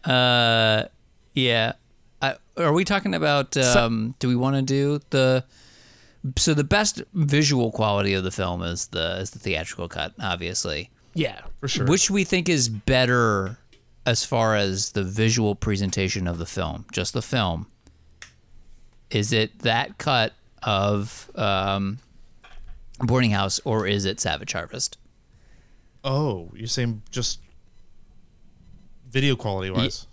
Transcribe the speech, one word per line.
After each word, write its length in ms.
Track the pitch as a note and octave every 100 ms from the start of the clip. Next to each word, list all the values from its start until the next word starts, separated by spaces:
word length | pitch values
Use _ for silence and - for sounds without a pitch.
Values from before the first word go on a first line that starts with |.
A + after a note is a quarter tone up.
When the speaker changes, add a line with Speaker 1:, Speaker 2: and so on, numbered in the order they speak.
Speaker 1:
Uh, 800 | - B2+ B2+ A#2+ A#2 A2+ A2 G#2+ - _ _ _ _
yeah. 400 | - B2+ A#2 A2+ - _ _ - _
I, 140 | C3+ - _ -
are 160 | E3
we 100 | D#3
talking 300 | F#3+ G3+ G3
about? 400 | F3 D3+ C#3+ C3
Speaker 2:
So 320 | - B2+ A#2+ A#2
Speaker 1:
Um, 300 | A2+ A2+ C3
do 80 | B2+
we 80 | B2
wanna 260 | C3 C#3
do 380 | C3+ C#3 C#3+ D3 -
the? 320 | C#3 C3 C3 B2+ - - - - - - _ - -
So 160 | -
the 100 | D3+
best 380 | D3 G3+ G#3+ - -
visual 580 | F#3 D3 C#3+ D3 C#3 A#2
quality 420 | A2 G#2+ G2+ G2
of 100 | F#2+
the 60 | F#2
film 320 | - F#2 F2
is 260 | E2+ F2 -
the, 300 | E2+ E2 F#2
is 140 | F#2+
the 80 | -
theatrical 480 | F#2+ D#2+ E2 - E2+
cut, 260 | - D#2 -
obviously. 680 | G2 F2+ E2+ F2+ - D2+ - _ _ D#3+
Speaker 2:
Yeah. 260 | D3 - - -
Speaker 3:
For 60 | C#3
sure. 200 | - C3+
Speaker 1:
Which 240 | F3+ -
we 120 | G3
think 240 | F3+ F#3 E3+
is 220 | D#3+ A#2+
better 880 | G#2+ - C3 B2 B2 A2+ G2+ F#2+ A#2+ _ - _ - -
as 180 | A2+
far 320 | - A#2 A2+ G#2+
as 360 | G2+ F#2+ -
the 120 | G#2
visual 520 | F#2+ G#2 A2 A#2 G#2+ G2+
presentation 720 | - G2 G2+ - F#2+ G2+ F2+
of 100 | E2+
the 80 | E2
film, 400 | - E2 D#2 -
just 220 | - F2+
the 100 | -
film. 420 | - C3 G2 E2 F2 _ - _ - - - _ _ - - - - - -
Is 240 | G#2+ G#2+
it 260 | A#2 A2 -
that 380 | A#2+ A2+ C#3 -
cut 360 | - B2+ A2 - _ _
of, 720 | - G2+ G2+ G#2 G#2 - -
um, 640 | - G#2 F#2+ G2 G2 G2 A2 _ - - - - - - - - -
Boarding 320 | A#2+ B2+ A#2+
House, 280 | G2+ G2 - -
or 220 | A2 G2
is 180 | G2+ G2
it 140 | G2
Savage 320 | - D2+ -
Harvest? 440 | F#2 - - - - - _ _ - - - _ - _ -
Speaker 3:
Oh, 460 | C3+ C#3 D3+ G2 E2+ -
you're 120 | A2+
saying 340 | - A#2+ A2 -
just 280 | C3 A#2 - - - - - - - - - - - - - - - - - C3
video 260 | C3+ C#3+ B2+
quality 320 | A2 F#2+ F#2+
Speaker 1:
Ye-, 60 | F#2
Speaker 3:
wise? 300 | B2+ - -